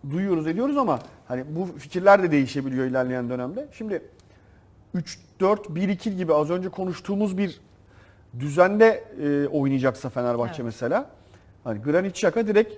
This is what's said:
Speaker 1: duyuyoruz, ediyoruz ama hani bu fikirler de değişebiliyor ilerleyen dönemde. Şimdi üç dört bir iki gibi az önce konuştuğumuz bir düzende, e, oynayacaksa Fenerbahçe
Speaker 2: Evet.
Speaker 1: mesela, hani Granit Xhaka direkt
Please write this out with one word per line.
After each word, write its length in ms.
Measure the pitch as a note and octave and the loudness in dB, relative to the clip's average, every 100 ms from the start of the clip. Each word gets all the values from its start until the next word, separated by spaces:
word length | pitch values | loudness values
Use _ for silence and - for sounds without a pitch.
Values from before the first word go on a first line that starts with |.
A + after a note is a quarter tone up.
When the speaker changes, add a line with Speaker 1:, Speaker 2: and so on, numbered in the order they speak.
| C#3+ | -6
Speaker 1:
duyuyoruz, 360 | D#3 G3 E3+ D#3 | -4 0 0 0
ediyoruz 300 | E3+ C4+ C#4+ | 0 0 0
ama 220 | A#3+ B2+ - - - | 0 0 -4 -20 -8
hani 160 | B2+ C#3 D#3 | -8 -6 -6
bu 80 | F#3+ | -6
fikirler 560 | D3 - F3+ F#3+ G3 | -10 -8 2 6 6
de 80 | F3+ | 6
değişebiliyor 560 | D3+ C3 D3 C3+ C3 C3 | 2 2 -2 -4 -2 0
ilerleyen 420 | C3 B2+ B2+ A#2+ | 0 -2 -2 -4
dönemde. 380 | B2 B2 G3+ D4 | -4 -6 -8 -12
Şimdi 300 | - A3 F#3 - - _ - _ - _ _ _ | -12 -6 -6 -8 -20 _ -20 _ -20 _ _ _
üç 240 | F3+ - - - _ | -8 -6 -14 -20 _
dört 340 | F#3+ G#3 G#3 | 2 2 -2
bir 140 | D#3+ G3+ | -4 -2
iki 280 | F#3+ A3+ F#3 | -2 -4 -4
gibi 180 | F3 | 2
az 160 | D3+ D3+ | 2 2
önce 180 | F3+ F#3 | -2 -4
konuştuğumuz 720 | F#3 F#3 E3+ - G3+ G#3 F#3 | -6 -6 -6 -6 -2 -2 0
bir 220 | G3 - - _ - - - _ - A#2+ | -4 -4 -20 _ -20 -20 -20 _ -18 -8
düzende, 640 | C#3+ D3 F3+ G#3 A3+ G#3 - - | -4 4 4 8 6 6 -6 -6
e, 240 | D3 C#3+ C#3+ | -2 0 0
oynayacaksa 600 | D3+ C#3 C3+ C3 - C3 | 0 0 2 0 -2 -6
Fenerbahçe 540 | B2 B2 A#2+ A#2 D#3 | -4 -2 0 -2 -4
Speaker 2:
Evet. 20 | |
Speaker 1:
mesela, 460 | A#2 A2 A#2+ G3 C#4+ - - - - - | -8 -6 -2 -2 -4 -18 -20 -20 -20 -16
hani 180 | B2 G#2 | -10 -6
Granit 340 | B2+ D#3+ F#3+ F3+ | 0 0 0 0
Xhaka 300 | F#3+ A3+ G#3+ | 0 0 2
direkt 280 | G#3 A3 | 2 2